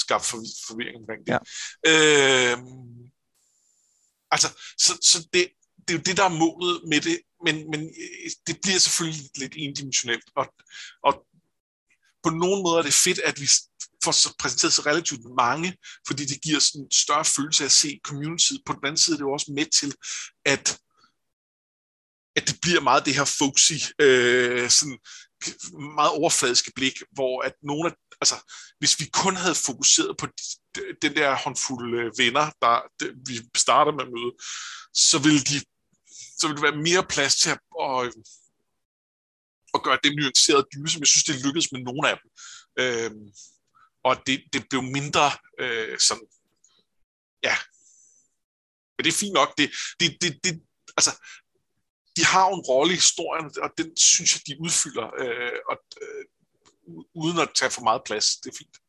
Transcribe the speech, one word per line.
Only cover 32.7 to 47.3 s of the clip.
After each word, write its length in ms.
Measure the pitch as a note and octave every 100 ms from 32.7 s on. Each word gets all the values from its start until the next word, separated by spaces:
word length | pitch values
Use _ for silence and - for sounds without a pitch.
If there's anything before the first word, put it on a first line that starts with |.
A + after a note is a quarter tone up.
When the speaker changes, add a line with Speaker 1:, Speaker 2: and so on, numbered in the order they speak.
| A#2 - -
Speaker 1:
d-, 120 | D3+ C3 C3
vi 60 | A#2+ A2+ -
starter 360 | - B2 D3+
med 120 | D3
at 80 | B2+ A#2+
møde, 160 | A#2+ - - - - - -
så 240 | - - D#3+
ville 220 | D3 D3+
de, 160 | B2+ C#3+ - _ _ _ _ - - -
så 80 | D#3+
ville 80 | D3
der 80 | D3
være 120 | D3
mere 220 | D#3+ F3+ F#3+
plads 200 | D3+ C#3 -
til 140 | E3+
at, 100 | C#3 _ E3
at, 180 | D3+ B2+ B2 A2+ - - _ _ _ _ _ _ _ _ _ _ _ _ _
at 80 | - D3+
gøre 120 | C3
dem 80 | C#3+ D3
nuanceret 440 | C#3+ - - C#3+
og 60 | C3+
dybe, 140 | C#3 D#3
som 100 | D#3+
jeg 60 | C#3
synes, 160 | -
det 200 | - C3+
lykkedes 280 | C#3 D#3+ -
med 80 | B2+
nogle 280 | B2+ C3+ C3+
af 60 | F#2+
dem. 80 | _ - - - _ -
Øhm, 460 | B2+ A#2 A2+ G#2+ G2+ - - _ _ _ _ _
og 120 | B2+ B2+ -
det, 160 | C3+ -
det 100 | C#3 -
blev 120 | C3+
mindre, 440 | B2+ C#3 C#3+ F3 D3 - _ -
øh, 380 | B2+ A#2 A2 -
sådan, 280 | - A2+ A2 _ _ _ _ _ _ _ _ _ _